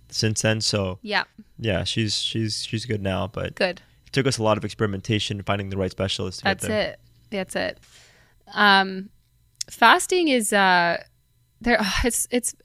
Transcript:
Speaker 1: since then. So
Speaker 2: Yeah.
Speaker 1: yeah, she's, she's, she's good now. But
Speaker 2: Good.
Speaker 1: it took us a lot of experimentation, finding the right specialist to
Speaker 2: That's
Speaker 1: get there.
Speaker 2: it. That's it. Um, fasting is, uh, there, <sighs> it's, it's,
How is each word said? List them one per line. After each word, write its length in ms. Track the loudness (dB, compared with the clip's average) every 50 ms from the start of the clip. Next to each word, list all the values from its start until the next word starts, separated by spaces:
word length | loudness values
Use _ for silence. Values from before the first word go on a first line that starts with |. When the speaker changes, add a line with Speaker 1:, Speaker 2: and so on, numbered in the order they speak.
| -20 -10
Speaker 1:
since 340 | -4 0 0 0 0 2
then. 180 | 0 0 0 0
So 400 | 0 -2 0 0 -2 -2 -6 -8
Speaker 2:
Yeah. 220 | -6 -4 -2 -2 -2 -4 _ -20 -20 _ _ -6
Speaker 1:
yeah, 240 | -2 -2 0 0
she's, 360 | -2 -2 -2 -2 -2 -2 -2 -4
she's, 460 | -4 -4 -4 -4 -4 -4 -4 -6 -8
she's 200 | -6 -8 -8 -6
good 160 | -6 -6 -4
now. 240 | -2 -2 -2 -2 -4
But 300 | -6 -6 -8 -8 -6 -4
Speaker 2:
Good. 260 | -2 -2 -2 -2 -6 -14 _ _ _ _
Speaker 1:
it 60 | -6
took 160 | -2 0 0 0
us 100 | 0 2
a 60 | 2
lot 120 | 2 2
of 80 | 2 0
experimentation, 800 | -6 -4 -2 -2 -2 -2 -4 -4 -2 -2 0 0 -2 -6 -6
finding 280 | -4 -2 -2 -2 -2 -4
the 60 | -4
right 140 | -2 -2 -2
specialist 480 | -2 -2 -4 -2 -2 -4 -6 -6 -6 -4
to 40 | -2
Speaker 2:
That's 180 | -2 -2 -2
Speaker 1:
get 60 | -2 -4
there. 220 | -2 -2 -2 -4
Speaker 2:
it. 80 | -6 -12 _ _ _ _ _ -10
That's 260 | -8 -8 -8 -6 -6
it. 240 | -6 -4 -6 -6 -10 _ -20 -20 -20 -20 _ _ _ _ _ _ _ _ -8 -2
Um, 540 | 2 4 6 6 6 4 0 -2 -8 -10 -12 _ _ _ _ _ _ _ _ _ -12 -12 -8
fasting 580 | 0 6 8 8 8 6 4 0 0 2 2 4
is, 240 | 2 2 2 2
uh, 500 | 2 4 4 6 6 4 4 2 0 -2 -6 _ _ _ _ _ _ _ _ _ _ -6
there, 180 | 0 2 2 2 2 0
<sighs> 120 | 0 0 0
it's, 220 | 0 0 0 -4 -2
it's, 240 | -2 -2 -2 -4 -8 _ -2